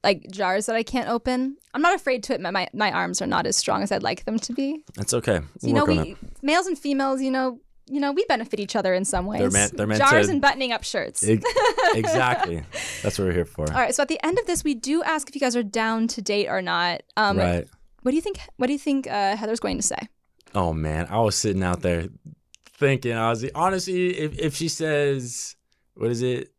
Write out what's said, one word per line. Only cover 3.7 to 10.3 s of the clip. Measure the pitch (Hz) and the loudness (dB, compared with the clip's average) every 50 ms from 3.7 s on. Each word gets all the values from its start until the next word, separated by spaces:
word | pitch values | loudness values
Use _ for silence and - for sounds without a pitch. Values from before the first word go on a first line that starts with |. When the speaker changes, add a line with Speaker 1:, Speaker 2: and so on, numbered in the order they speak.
| - - | 0 0
Speaker 1:
as | 190 196 | 0 0
I'd | 202 196 180 | -2 -2 0
like | 196 180 - - | -2 -4 -4 -4
them | - 220 226 | -4 -4 -4
to | - - 240 | -4 -4 -4
be. | 277 277 277 311 302 - - - | -4 -4 -4 -4 -8 -10 -14 -10
Speaker 2:
That's | - 98 - | -8 -4 -2
okay. | - 120 - - 101 82 73 73 _ - | -2 0 2 2 0 0 0 -6 _ -4
Speaker 1:
So, | - | 0
you | 117 113 | 2 4
Speaker 2:
We'll | 113 - | 4 4
Speaker 1:
know, | - | 4
Speaker 2:
work | 87 82 | 2 2
on | 80 | 0
Speaker 1:
we, | - | -2
Speaker 2:
it. | - - - - - - | -6 -14 -14 -16 -14 -4
Speaker 1:
males | - 285 311 349 370 | 0 2 2 2 2
and | 381 339 - | 0 -4 -4
females, | - 285 277 269 269 269 269 262 | -2 -2 0 0 0 0 0 0
you | 269 262 | 0 0
know, | 262 262 262 262 240 247 _ _ _ - _ - | 0 0 0 -2 -4 -8 _ _ _ -20 _ -6
you | 262 294 | -4 -2
know, | 277 285 | -2 0
we | 277 339 480 - | 0 0 2 2
benefit | 285 220 226 - - 202 | 0 0 0 -4 -4 -4
each | 202 196 - | -4 -2 -2
other | 226 190 190 185 | 0 2 2 2
in | 180 190 | 2 0
some | - - 180 180 | 0 0 -2 -2
ways. | 196 220 - | -2 0 0
Speaker 2:
They're | - - | 0 2
meant, | - 98 104 - - | 4 2 2 2 0
they're | - 104 | -2 -2
meant | 107 107 - | 0 2 4
Speaker 1:
Jars | - - - - 104 | 6 6 6 6 4
Speaker 2:
to | 101 | 4